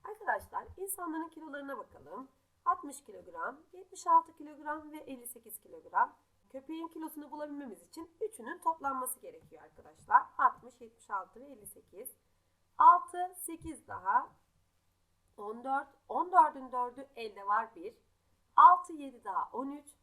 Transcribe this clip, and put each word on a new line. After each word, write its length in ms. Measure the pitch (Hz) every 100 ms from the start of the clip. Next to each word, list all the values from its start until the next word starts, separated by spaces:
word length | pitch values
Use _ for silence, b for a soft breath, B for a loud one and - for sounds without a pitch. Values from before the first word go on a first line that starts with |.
Arkadaşlar, 640 | - 427 392 226 - - - -
insanların 520 | 392 - 339 320 330
kilolarına 480 | - 311 277 277 262
bakalım. 520 | - - - 190 269 _ _ _ -
Altmış 380 | 370 285 277
kilogram, 560 | - 370 - 165 - 277 330
yetmiş 340 | 359 381 - 349
altı 260 | 330 330
kilogram 580 | - 302 294 302 302 302
ve 60 | 302
elli 300 | - 262 240
sekiz 320 | 233 220 -
kilogram. 540 | - 165 - 180 233 - _ _ _
Köpeğin 380 | 269 262 320 330
kilosunu 440 | 330 320 302 294
bulabilmemiz 520 | 294 302 285 277 196
için 280 | - - 330 _
üçünün 380 | 427 - 233 349
toplanması 600 | 339 330 277 262 - -
gerekiyor 440 | 190 160 - 156
arkadaşlar. 600 | - - - - - - - -
Altmış, 440 | 269 - 233 _
yetmiş 280 | 233 _ _
altı 300 | 202 190 226
ve 60 | 285
elli 220 | 240 202
sekiz. 500 | - _ 175 262 - _ _ _ _ _ -
Altı, 580 | 320 349 349 359 359 370
sekiz 520 | - 330 330 294 -
daha. 420 | - 185 226 - _ _ _ _ _ _ _ _ _ _ -
On 260 | 208 233
dört. 240 | 262 269 277 _ _
On 220 | 262 359
dördün 400 | 359 302 277 262
dördü 360 | 247 247 247 269 -
elde 300 | 226 196 196
var, 300 | 214 233 190
bir. 200 | 175 - _ _ _ _ _ -
Altı, 380 | 330 359 -
yedi 300 | 320 277 240
daha 260 | 208 185 -
on 180 | 220 277
üç. 160 | 285 294 -